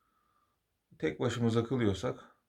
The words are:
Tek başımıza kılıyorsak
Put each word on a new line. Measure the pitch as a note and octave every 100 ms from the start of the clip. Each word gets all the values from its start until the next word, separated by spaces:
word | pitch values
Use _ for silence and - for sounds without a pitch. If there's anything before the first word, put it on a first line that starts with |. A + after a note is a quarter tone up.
| _ _ _ _ _ _ _ _ _ -
Tek | - -
başımıza | B2+ A#2 A#2 A#2
kılıyorsak | A#2 C3 G#2+ F#2 B2+ - - _